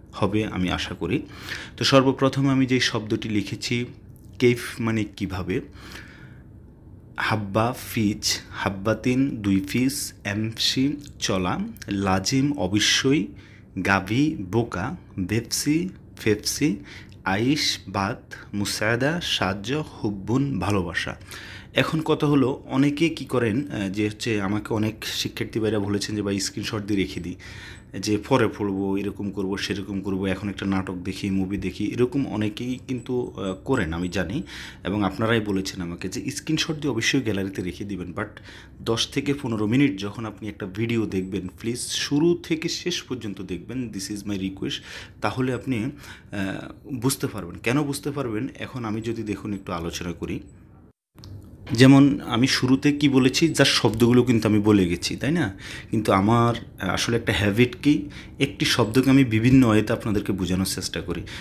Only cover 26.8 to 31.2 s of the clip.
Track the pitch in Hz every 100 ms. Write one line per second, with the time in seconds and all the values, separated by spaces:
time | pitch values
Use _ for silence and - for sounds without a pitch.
26.8 | 101 101 95 - 87 95 - - - -
27.8 | - 104 98 104 - 131 107 - 101 98
28.8 | 98 98 98 95 101 95 95 98 - 101
29.8 | 98 98 95 95 95 90 101 92 98 95
30.8 | 95 92 92 -